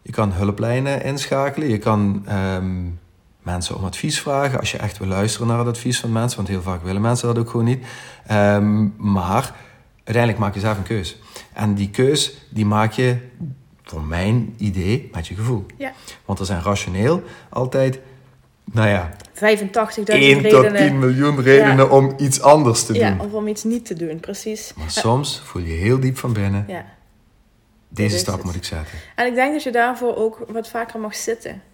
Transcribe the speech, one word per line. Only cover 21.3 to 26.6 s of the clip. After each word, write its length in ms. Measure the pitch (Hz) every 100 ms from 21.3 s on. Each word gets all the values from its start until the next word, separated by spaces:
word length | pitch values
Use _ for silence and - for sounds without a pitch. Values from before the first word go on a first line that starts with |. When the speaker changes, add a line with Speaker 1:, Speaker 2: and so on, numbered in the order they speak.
| 139
Speaker 1:
redenen 340 | 127 139 139 131
Speaker 2:
Ja. 80 | 135
Speaker 1:
om 280 | 135 135 -
iets 240 | 139 131
anders 420 | 139 151 131 110 -
te 80 |
Speaker 2:
Ja, 160 | 117 104
Speaker 1:
doen. 100 | 92
Speaker 2:
of 120 | 143
om 140 | 214 214
iets 160 | 214
niet 220 | 220 240 233
te 80 |
doen, 260 | 170 165 160
precies. 540 | 180 196 220 214 - -
Speaker 1:
Maar 100 | 78
Speaker 2:
Ja. 60 | -
Speaker 1:
soms 400 | 113 127 143 - -
voel 160 | -
je 120 | 85
heel 260 | 82 101 131
diep 180 | 131 131
van 160 | 131
binnen, 300 | 107 98 98